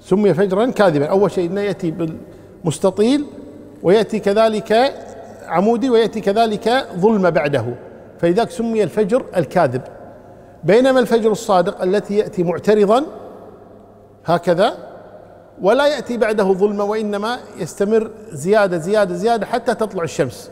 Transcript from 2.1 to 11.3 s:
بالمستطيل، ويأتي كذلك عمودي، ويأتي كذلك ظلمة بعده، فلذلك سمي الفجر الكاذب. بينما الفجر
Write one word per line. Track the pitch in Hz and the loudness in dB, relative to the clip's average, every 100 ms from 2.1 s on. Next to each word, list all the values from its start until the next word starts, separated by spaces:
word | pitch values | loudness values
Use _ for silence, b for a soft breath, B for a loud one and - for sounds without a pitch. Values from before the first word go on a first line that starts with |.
| 160 - B B B | -8 -16 B B B
بالمستطيل، | 170 143 190 185 214 285 294 - - - - - | -6 0 -2 2 2 2 -2 -12 -20 -20 -20 -6
ويأتي | 160 202 214 214 | 2 2 2 -2
كذلك | 202 202 226 214 202 214 269 - - - - - - | 0 2 2 0 0 2 2 -2 -16 -18 -18 -18 -4
عمودي، | 165 202 233 262 | 0 2 0 2
ويأتي | 226 226 220 | 2 2 -2
كذلك | 196 202 226 214 214 254 - 180 | -2 0 0 0 0 0 -2 0
ظلمة | 196 220 185 | 2 4 2
بعده، | 165 147 139 113 120 - - - - | 2 0 -2 -4 -8 -14 -20 -20 -4
فلذلك | 170 180 233 | 0 2 0
سمي | - 233 226 | -2 -4 0
الفجر | 190 202 214 240 - 190 | -2 0 0 0 -2 -4
الكاذب. | 160 180 156 123 - - - - - B B B | -2 2 2 0 -8 -18 -20 -20 -20 B B B
بينما | 151 214 262 262 | 2 4 6 4
الفجر | 226 233 214 | 2 2 2